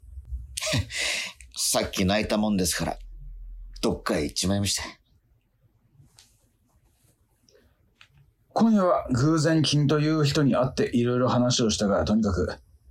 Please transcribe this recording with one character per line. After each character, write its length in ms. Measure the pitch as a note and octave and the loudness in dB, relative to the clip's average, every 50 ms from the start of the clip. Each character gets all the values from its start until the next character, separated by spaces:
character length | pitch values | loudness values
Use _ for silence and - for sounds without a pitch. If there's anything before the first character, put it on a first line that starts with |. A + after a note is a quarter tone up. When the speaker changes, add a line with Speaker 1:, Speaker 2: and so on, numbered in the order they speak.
| - - - - - - - - - - - - - D#5+ D5 - | -18 -18 -18 -18 -14 -12 -10 -12 -10 -10 -8 -6 -4 -2 -2 -2
Speaker 1:
<laughs> 760 | - - - - - - - - - - - - - - - | -2 -4 -6 -6 -4 -4 -4 -6 -8 -10 -12 -16 -20 -16 -8
さ 280 | - - - - A#2+ G#2+ | -6 -4 -2 0 -2 -2
っ 60 | G#2 | -2
き 140 | - - G2 | -2 -2 0
泣 200 | F2+ G2+ G#2+ G#2 | 2 2 0 0
い 20 | - | 0
た 100 | A2+ G#2+ | 0 0
も 140 | G#2+ G#2+ | 0 0
ん 60 | G#2 F#2 | 0 0
で 80 | F2+ | 0
す 100 | E2+ - | -2 -2
か 100 | - E2 | -4 -4
ら、 140 | - - - - - - - - - - - - - - - - - - - | -6 -6 -8 -12 -16 -16 -16 -16 -16 -14 -14 -14 -16 -16 -16 -16 -16 -10 -4
ど 140 | - A2+ F2 | -4 -2 -2
っ 80 | - - | -2 -4
か 140 | - G2+ E2 | -4 -2 -2
へ 60 | D2 | -2
行 80 | D2 | -4
っ 40 | - | -4
ち 120 | - - F#2 | -4 -2 0
ま 100 | G2+ G2+ | 0 0
い 20 | |
ま 60 | G2+ | 0
し 100 | F#2+ - | -2 -2
た。 80 | - - - - _ _ _ _ _ _ _ _ _ _ _ _ _ _ _ _ _ _ _ _ _ - _ _ _ - _ _ _ _ _ _ _ _ _ _ _ _ _ _ _ _ _ _ _ _ _ _ _ _ _ _ _ _ _ _ _ _ _ _ _ - _ _ _ _ _ _ _ _ _ | -4 -6 -10 -14 _ _ _ _ _ _ _ _ _ _ _ _ _ _ _ _ _ _ _ _ _ -20 _ _ _ -20 _ _ _ _ _ _ _ _ _ _ _ _ _ _ _ _ _ _ _ _ _ _ _ _ _ _ _ _ _ _ _ _ _ _ _ -20 _ _ _ _ _ _ _ _ _
Speaker 2:
今 220 | - - A3 A3+ A3 | 0 2 4 6 6
夜 120 | G3+ F#3 | 6 6
は 220 | F3 F3 - - - | 4 4 2 0 0
偶 280 | B2+ A#2 C3 D#3 E3 D#3+ | 0 2 4 4 4 4
然 240 | D3 E3 D#3+ D#3+ C#3+ | 4 4 4 4 2
君 240 | - D3 D3 D3 C#3 | 2 2 2 2 4
と 120 | D#3 D3+ | 2 2
い 80 | D3 D#3 | 2 2
う 160 | D#3+ D#3 D3 | 2 2 2
人 180 | C#3 C#3 D#3 D3 | 2 2 2 4
に 120 | C3 A2 | 4 4
会 100 | - B2+ C3 | 2 2 0
っ 60 | - | 0
て 180 | - A#2 - - | -2 -2 0 2
い 100 | A#2+ A#2+ | 0 2
ろ 120 | A#2+ B2 | 2 2
い 40 | B2 | 2
ろ 100 | B2+ A#2 | 2 2
話 320 | A#2 B2 B2 B2 B2 - | 2 2 2 2 2 2
を 80 | B2 G#2+ | 2 0
し 80 | G#2 - | 0 0
た 100 | G#2+ G2 | 0 0
が、 160 | G2 F2 - | 2 2 2
と 120 | - G#2+ | 2 2
に 80 | A2+ G#2+ | 2 2
か 100 | G2+ F2 | 2 0
く 260 | - - - - - - _ _ - _ - | 0 -2 -4 -6 -10 -14 _ _ -20 _ -16